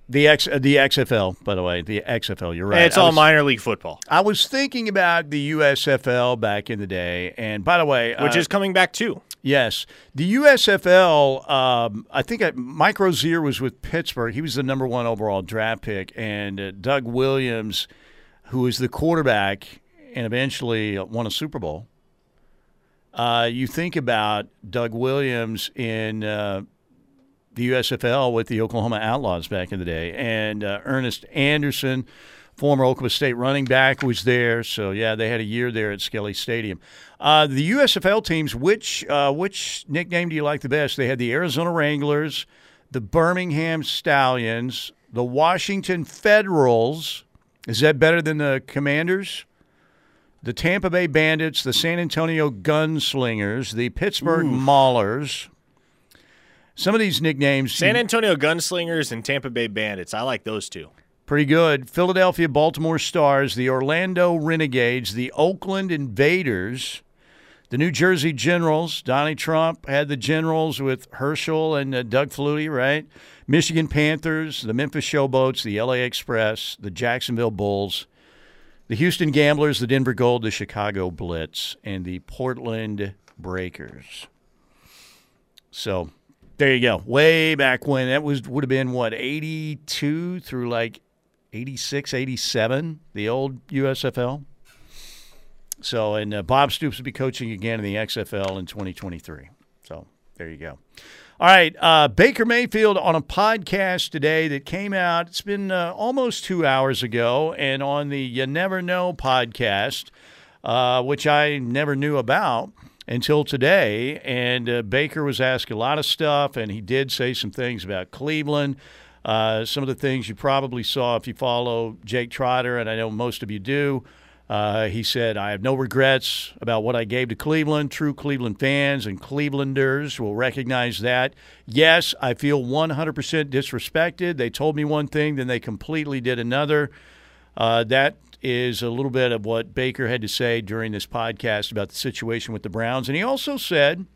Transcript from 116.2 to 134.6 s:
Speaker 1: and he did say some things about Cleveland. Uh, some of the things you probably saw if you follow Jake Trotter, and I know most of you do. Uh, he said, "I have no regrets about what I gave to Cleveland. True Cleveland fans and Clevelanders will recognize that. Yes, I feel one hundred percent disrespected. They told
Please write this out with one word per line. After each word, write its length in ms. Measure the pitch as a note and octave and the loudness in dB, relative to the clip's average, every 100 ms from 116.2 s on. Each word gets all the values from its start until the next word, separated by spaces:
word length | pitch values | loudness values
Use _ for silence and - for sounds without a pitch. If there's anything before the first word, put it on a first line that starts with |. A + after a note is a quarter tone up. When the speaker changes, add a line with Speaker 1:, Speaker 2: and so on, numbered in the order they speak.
| D#3 C#3+ C#3+ - | 0 2 0 -2
Speaker 1:
and 140 | A2 | -6
he 100 | G2+ | -8
did 300 | F#2+ B2+ C3+ | -2 -2 -2
say 240 | - B2+ B2 | -2 -4 -4
some 160 | G#2+ | -8
things 340 | - B2 A#2 F2+ | -6 -6 -6 -6
about 240 | G2 F#2 | -8 -8
Cleveland. 640 | - C#3 D#3 D3 D3 C#3+ C#3 - - - _ | -10 -4 -4 -2 -2 -2 -4 -12 -20 -20 _
Uh, 400 | - A2 A2 A2 | -2 0 0 0
some 200 | A2+ C#3+ | -4 -4
of 40 | C3+ | -4
the 60 | |
things 340 | B2 C#3 C3 G#2 | -4 -2 -4 -6
you 60 | |
probably 480 | G#2 C#3 C3+ C3+ B2 | -4 0 0 -2 -6
saw 360 | A2 - A#2+ A#2 | -4 -2 0 0
if 100 | B2 | -4
you 80 | A2 | -4
follow 640 | C3 A#2+ B2 A#2 A2+ A2 | -2 -2 -2 -2 -4 -8
Jake 280 | G2+ B2 A#2+ | -6 -4 -4
Trotter, 480 | - C3 B2+ B2 B2 | -4 0 0 0 -2
and 100 | A2 | -4
I 60 | A2 | -4
know 160 | A2+ | -4
most 320 | G#2+ A#2+ A2+ | -4 -4 -6
of 80 | G#2+ | -8
you 80 | G#2+ | -8
do. 440 | F#2+ C#3+ C#3+ C3+ - - - _ _ | -4 -2 0 -2 -6 -20 -20 _ _
Uh, 380 | G#2 G#2 G#2 A2 | -2 0 0 -2
he 160 | G#2 | -2
said, 320 | G#2+ B2 A#2 G#2 | -4 -2 -2 -2
"I 160 | G2+ | -4
have 100 | G2+ | -4
no 140 | A#2+ C3 | -2 -2
regrets 800 | C3 B2+ C3+ C3 - - - - | -2 2 4 2 0 -8 -8 -10
about 180 | A2+ A2+ | -2 -2
what 160 | A2 A#2+ | 0 -2
I 80 | |
gave 240 | A2+ B2 B2+ | -2 -2 -2
to 80 | A2+ | -4
Cleveland. 560 | D3+ D#3+ D3+ D3+ D3 | 0 0 2 0 -2
True 220 | - D3+ | -2 -4
Cleveland 480 | C3+ D3 C#3 A#2+ G#2 | -2 -4 -2 -4 -2
fans 440 | C3+ C#3 C#3 C#3 G#2 | 0 2 0 -2 -4
and 140 | F#2+ | -10
Clevelanders 1000 | - C#3 D3 C#3 C#3 C3+ C3+ C3+ D3 - | -6 -4 -2 -2 -2 0 2 0 -4 -6
will 140 | A2 G#2 | -4 -2
recognize 640 | B2+ B2+ B2 B2+ A#2+ G2 | -2 -2 -2 0 -2 -2
that. 340 | A#2 B2 C3 - - - - | 0 2 0 -4 -20 -20 -4
Yes, 500 | A2+ D#3+ E3 D#3+ - | 4 6 6 2 -2
I 120 | C3 | -2
feel 300 | A#2 C#3+ C#3+ | 0 0 0
one 280 | B2 C#3 D#3+ | 0 -2 0
hundred 200 | C#3+ D#3+ | -2 -4
percent 380 | D3+ - D#3+ D3 | -6 -4 -2 0
disrespected. 880 | C3 C3+ B2 - D#3+ E3+ - F3 D#3 | -2 -4 -8 -4 -2 -2 -2 -4 -2
They 120 | A#2+ | -4
told 280 | - | 0